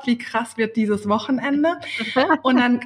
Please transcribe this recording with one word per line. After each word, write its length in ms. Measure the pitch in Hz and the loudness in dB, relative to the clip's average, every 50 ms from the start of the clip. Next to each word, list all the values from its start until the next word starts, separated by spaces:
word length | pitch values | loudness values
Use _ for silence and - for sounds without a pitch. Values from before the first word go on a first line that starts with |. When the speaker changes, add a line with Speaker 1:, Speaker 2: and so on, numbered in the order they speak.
| - | 0
Speaker 1:
wie 120 | 247 240 240 | -2 -2 -2
krass 380 | - - - 226 233 - - | -2 -4 -4 -4 -4 -4 -4
wird 180 | 233 220 214 226 | -4 -4 -2 0
dieses 340 | 226 214 208 208 202 208 202 | -2 0 0 0 -2 0 -2
Wochenende. 600 | 208 214 - - 262 240 233 285 277 294 302 330 349 339 - - - - 220 214 | -2 -2 0 -2 -2 -2 0 -2 0 2 2 0 0 -2 -8 -10 -8 -8 -6 -2
Speaker 2:
<laughs> 340 | - 262 269 294 320 - | 0 2 4 4 2 2
Speaker 1:
Und 140 | - 262 254 247 | 4 4 4 4
dann 220 | 247 240 247 240 - | 4 4 2 0 -2